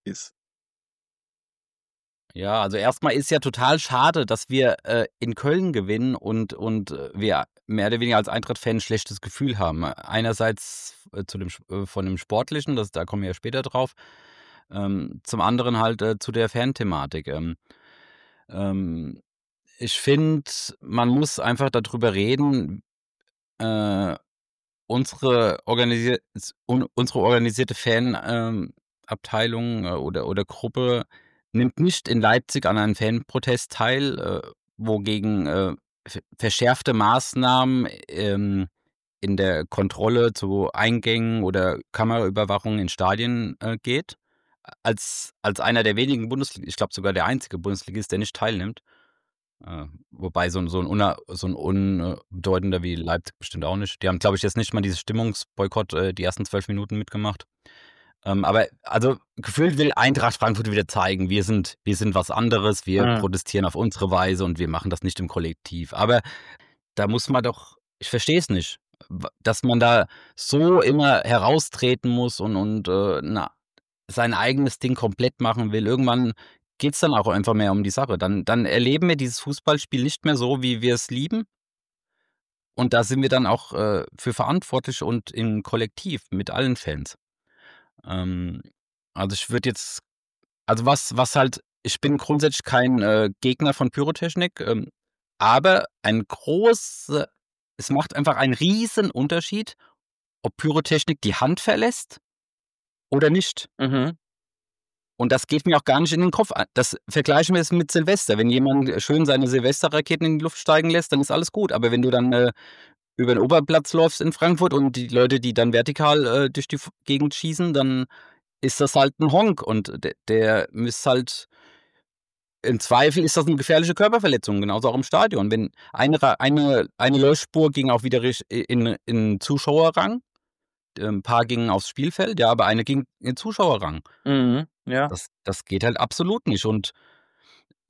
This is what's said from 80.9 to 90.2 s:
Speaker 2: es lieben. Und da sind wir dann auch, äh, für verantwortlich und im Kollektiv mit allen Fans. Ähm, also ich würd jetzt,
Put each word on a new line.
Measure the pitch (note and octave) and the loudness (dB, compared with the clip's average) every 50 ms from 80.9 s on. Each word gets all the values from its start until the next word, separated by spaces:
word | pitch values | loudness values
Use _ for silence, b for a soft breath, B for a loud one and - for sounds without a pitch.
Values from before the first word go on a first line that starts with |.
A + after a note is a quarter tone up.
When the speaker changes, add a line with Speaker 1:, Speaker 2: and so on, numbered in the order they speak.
| A#2+ | 0
Speaker 2:
es | A2+ - - | 0 -2 -6
lieben. | B2 B2 C#3+ E3+ A3 A3+ G#3+ - _ _ _ _ _ _ _ _ _ _ _ _ _ _ _ _ _ _ _ _ _ _ _ _ _ | -6 -6 -4 -4 -4 -4 -6 -8 _ _ _ _ _ _ _ _ _ _ _ _ _ _ _ _ _ _ _ _ _ _ _ _ _
Und | - B2+ A#2 | -2 0 2
da | B2 A#2 | 4 2
sind | A2 G2 C3 C3+ | 2 2 0 0
wir | C3+ C3 | 2 2
dann | C3 B2+ B2 | 2 2 2
auch, | F#2+ A2+ - - - | 2 0 0 -2 -8
äh, | - E2 G#2+ G#2+ G#2 E2+ - - - - | -4 -2 -2 0 0 -2 -4 -6 -12 -6
für | - B2+ A#2 | -6 -4 -2
verantwortlich | - A#2+ - D#3 F#3 - - - B2+ - - B2 - | -2 -2 0 0 -2 -2 -2 -4 -4 -4 -4 -8 -6
und | - F2+ A#2+ A#2 - - | -4 -4 -4 -4 -6 -8
im | - A2+ A2+ A2+ G#2+ G#2+ | -6 -4 -2 -2 -2 -4
Kollektiv | - - - A2+ A2+ G#2+ - - - G3 C3+ - - _ | -4 -4 -4 -4 -4 -4 -6 -12 -10 -8 -8 -8 -8 _
mit | F#2 F#2+ G2 - | -6 -6 -6 -4
allen | F2 - C3+ C3 B2 | -4 -2 0 0 -2
Fans. | - - D#2+ D2+ C#2+ C#2 - - _ _ _ _ _ b b b b b b b b b b b b | -2 -4 -6 -6 -6 -8 -12 -16 _ _ _ _ _ b b b b b b b b b b b b
Ähm, | _ - F#2 F#2 F2+ F#2 F#2 F2+ F2+ F2 F2 - - - _ _ _ _ _ _ _ _ | _ -8 -6 -6 -4 -4 -4 -4 -6 -8 -8 -10 -14 -20 _ _ _ _ _ _ _ _
also | _ F#2 G2 G2 G2 | _ -6 -4 -4 -4
ich | - - - | -6 -6 -4
würd | A#2 A#2+ - | -4 -2 -2
jetzt, | B2+ G#2+ - - - - - - _ _ _ | -2 -4 -4 -10 -12 -12 -14 -16 _ _ _